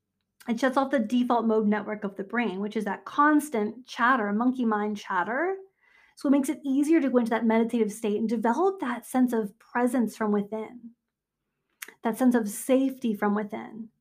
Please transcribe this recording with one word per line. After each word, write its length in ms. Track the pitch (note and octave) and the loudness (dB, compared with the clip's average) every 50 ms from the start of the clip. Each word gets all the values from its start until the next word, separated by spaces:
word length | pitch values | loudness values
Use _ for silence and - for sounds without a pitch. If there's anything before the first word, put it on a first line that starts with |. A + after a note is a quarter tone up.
| _ _ _ _ _ _ _ _ - - | _ _ _ _ _ _ _ _ -6 -6
It 120 | A#3 A#3 | -2 0
shuts 180 | C#4+ C4 C4 C#4+ | 0 0 2 2
off 140 | C4+ C4+ | 0 2
the 80 | D4 C#4 | 0 0
default 460 | A3 G#3+ B3 B3 A#3+ A#3+ B3 A#3 A3+ | 0 0 0 0 2 2 2 2 2
mode 220 | A3+ A3 A3 A3 G#3 | 2 2 2 4 2
network 360 | G#3 G#3 G3+ G#3+ G#3+ G#3 G#3 | 2 0 -2 -4 -6 -6 -6
of 120 | G3 G3 | -8 -8
the 80 | - G3 | -8 -10
brain, 360 | G3 A3+ A#3 A#3+ G3+ F3+ F#3+ | -6 -4 -2 -2 -2 -2 -4
which 160 | G3+ G#3+ G#3+ | -6 -6 -4
is 100 | A3 G3+ | -4 -4
that 200 | G#3 F#3+ - - | -4 -6 -6 -10
constant 800 | - - C#4+ D4 D4+ D4+ D4 D4 - - A3 G#3 G#3+ - - - - | -4 0 2 4 6 6 4 2 2 0 -2 -2 -2 -4 -8 -14 -14
chatter, 440 | - - A#3 A#3+ C4+ A#3+ G#3 G3+ | -4 0 2 2 2 2 2 0
monkey 340 | G3+ G#3+ A#3+ B3+ B3+ B3+ A#3+ | 0 0 0 0 0 0 0
mind 320 | A3+ G#3+ G#3 G#3 G#3+ G#3+ G3+ | 0 0 0 -2 -2 -4 -6
chatter. 580 | - - G3 F#3 F3 G3+ A#3 C#4 E4 F#4 F#4+ F#4+ - - _ _ _ _ _ _ _ _ _ | -6 -4 -2 -2 -2 -2 -2 -2 -2 -2 -4 -6 -10 -16 _ _ _ _ _ _ _ _ _
So 120 | - - C#4+ | -4 0 2
it 40 | |
makes 180 | C4+ C#4+ - - | 2 2 2 0
it 120 | D4+ - - | -4 -4 -4
easier 380 | C#4+ C4 C#4 D4 D4+ E4 D#4+ | -2 0 2 2 4 4 4
to 80 | C4+ C4 | 4 4
go 80 | A#3+ B3 | 2 2
into 140 | A#3+ A3 | 2 2
that 140 | A#3 A3+ A#3 | 0 0 2
meditative 460 | A3 A3 A3+ A#3 A#3 B3 A#3 A3 G#3 | 2 4 4 2 2 2 0 0 0
state 280 | G3+ - - G#3 G#3 G3+ | -2 -4 -4 -2 -2 -2
and 100 | A3+ G#3 | -2 -2
develop 500 | A#3 A3 G#3 A3+ A#3+ D4 F4+ G4 F#4+ F#4+ | -2 0 0 0 0 2 0 0 0 -2
that 260 | D#4+ B3 A#3+ A3+ - | -4 -6 -6 -6 -8
sense 280 | - - B3+ B3+ B3 A#3 | -4 2 2 2 2 2
of 240 | A3+ G#3+ G#3 - _ | 0 -2 -4 -8 _
presence 580 | _ _ - A#3+ B3 B3 A#3 C4 A3+ G#3+ - | _ _ -2 0 0 0 2 0 0 -2 -2
from 160 | - A3+ G#3 | -2 -2 0
within, 480 | G#3 G#3 G3+ G3+ A3 G#3+ G#3+ - B3 B3 - - - _ _ _ _ _ _ _ _ _ _ _ _ _ _ _ _ _ - - - _ - | 0 0 -2 -2 -6 -10 -10 -12 -14 -18 -20 -20 -20 _ _ _ _ _ _ _ _ _ _ _ _ _ _ _ _ _ -20 -20 -16 _ -6
that 140 | A#3 A3 - | -4 -2 2
sense 180 | B3+ B3+ B3 | 4 4 4
of 120 | A#3+ G#3+ G#3 | 4 2 0
safety 680 | - - - - C4 C4 C4+ C4 C4 - - A#3 G#3 | -4 -6 0 2 2 4 4 2 -2 -2 -4 -4 -2
from 180 | G3+ G#3 G3+ G3+ | -2 -2 -2 -2
within. 560 | G#3+ G#3+ G#3 A3+ - - - - A#3+ A3+ - _ _ | -2 -4 -6 -8 -12 -12 -12 -14 -16 -16 -18 _ _